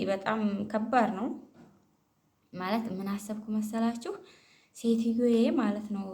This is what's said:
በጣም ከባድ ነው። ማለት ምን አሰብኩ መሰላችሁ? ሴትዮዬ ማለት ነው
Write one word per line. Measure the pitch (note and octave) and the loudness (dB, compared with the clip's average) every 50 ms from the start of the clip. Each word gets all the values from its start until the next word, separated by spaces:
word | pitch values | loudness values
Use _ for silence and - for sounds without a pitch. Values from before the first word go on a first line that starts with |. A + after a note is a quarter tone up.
| F#3 | 2
በጣም | F#3+ G3 G3 - A3 A3 A3 G#3+ G#3 G3+ G3 G3+ - | 0 -2 -2 0 -2 -2 0 0 -2 -2 -2 -4 -4
ከባድ | - G#3+ A3 - C4+ B3 A3 G#3+ G3+ | -4 -4 -2 2 2 2 2 2 0
ነው። | F#3+ A3+ - - - - - _ - - - _ _ _ _ _ _ _ _ _ _ _ _ _ _ _ _ - | -2 -4 -6 -6 -8 -12 -20 _ -20 -20 -20 _ _ _ _ _ _ _ _ _ _ _ _ _ _ _ _ -12
ማለት | F3+ F#3 F#3 G#3+ A#3 A3 A3 | -8 -4 -2 -2 -2 -2 -4
ምን | F#3 F#3+ G3 G3 | -6 -6 -4 -4
አሰብኩ | G3+ G3+ - - G#3+ G#3+ - A3 G#3+ | -6 -6 -6 -8 -8 -8 -6 -4 -2
መሰላችሁ? | G#3+ G#3+ G#3+ A3+ A3+ A3+ A#3 A#3 - - F4+ G4+ - - - - - _ _ _ _ _ _ - | -2 -2 -2 0 0 0 0 0 -2 -6 -8 -10 -10 -12 -20 -20 -20 _ _ _ _ _ _ -12
ሴትዮዬ | - - A#3 A3+ A3+ A3+ A#3 A3+ A#3 A#3+ A#3+ A#3 A3+ A#3+ D4 F4 | -2 2 2 4 4 4 2 2 4 4 6 6 6 6 6 4
ማለት | C4+ A3+ G#3 G3+ G#3+ G#3 - | 4 2 2 0 0 -4 -6
ነው | G#3 G3 G3 F#3+ | -6 -6 -6 -6